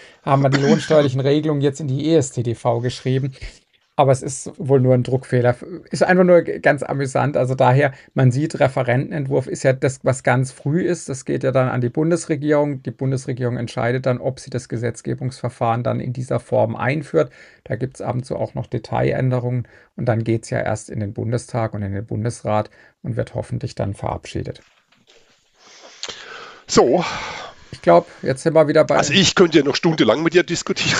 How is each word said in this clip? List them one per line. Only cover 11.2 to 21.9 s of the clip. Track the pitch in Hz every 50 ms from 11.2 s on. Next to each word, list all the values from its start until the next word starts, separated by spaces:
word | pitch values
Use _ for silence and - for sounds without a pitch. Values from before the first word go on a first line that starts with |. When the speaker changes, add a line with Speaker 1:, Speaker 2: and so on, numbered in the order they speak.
| -
Speaker 1:
geht | - 143 131 131
ja | 131 127
dann | 131 127 127
an | - 123 123
die | 117
Bundesregierung. | - 156 156 165 175 165 - - 160 139 147 147 151 147 147 147 143 131 -
Die | 135 110
Bundesregierung | - 135 135 135 131 131 - 131 123 127 120 120 123
entscheidet | 120 113 - 127 117 117 123 131 131
dann, | 131 123 120
ob | - 135 127 -
sie | - 135
das | 127 123 - -
Gesetzgebungsverfahren | - 117 120 117 117 - - 135 123 127 131 127 - - - 123 - - 120 117 113 120 120
dann | 120 117 123
in | - 127 120
dieser | 127 127 - 135 123
Form | - - 123 127 120 113 113
einführt. | - - 123 143 160 135 - - 160 143 - - - - - _ _ -
Da | - 131
gibt's | 120 131 131 - -
ab | 95 117 120
und | 127 127
zu | - -
auch | - 113 - -
noch | 131 - -
Detailänderungen. | - 117 - - 117 120 131 135 - - 131 127 127 127 117 123 127 123 113 - - - _ _ _
Und | - 123
dann | 120 113 113 110
geht's | 113 113 113 - -
ja | 123 113
erst | - - 107 104 - -
in | - 110
den | 104 98 104
Bundestag | 110 110 113 123 127 - - - 117 113 107 -
und | 107 104
in | 98